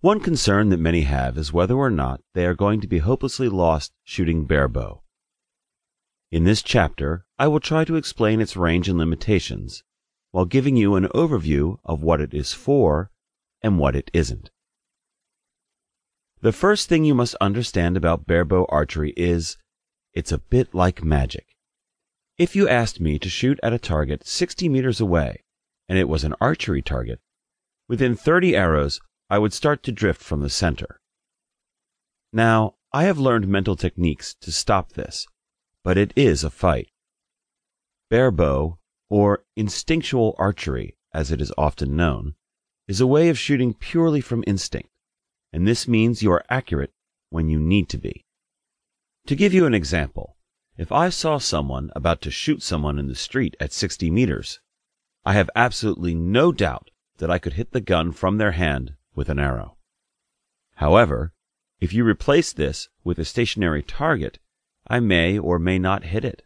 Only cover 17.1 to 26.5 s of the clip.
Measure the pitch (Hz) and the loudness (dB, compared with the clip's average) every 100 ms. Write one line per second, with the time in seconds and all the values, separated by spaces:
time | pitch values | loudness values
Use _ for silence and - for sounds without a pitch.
17.1 | 131 120 - 98 101 120 101 85 90 82 | 2 0 0 -2 -2 -2 0 0 2 0
18.1 | 82 - 85 82 90 90 76 78 - 76 | 0 0 0 2 2 2 0 0 -2 -4
19.1 | - 87 85 80 - _ _ _ _ _ | -2 0 0 -2 -10 _ _ _ _ _
20.1 | - - 78 - 123 127 87 90 - 80 | -8 -4 -6 0 0 0 0 0 0 0
21.1 | 76 65 - _ _ _ _ _ _ _ | 0 0 -6 _ _ _ _ _ _ _
22.1 | _ _ _ 170 196 196 123 117 - 82 | _ _ _ 0 2 2 2 0 -2 -2
23.1 | 73 92 - 123 143 - 117 - 78 76 | -2 -4 -2 0 0 0 -2 -2 -2 0
24.1 | - - - 180 - 175 131 127 110 104 | -4 -6 -4 -4 -2 0 0 0 0 0
25.1 | 85 65 50 _ _ _ _ _ 92 71 | 2 0 -6 _ _ _ _ _ 0 2
26.1 | 78 76 - 120 | 0 -2 0 0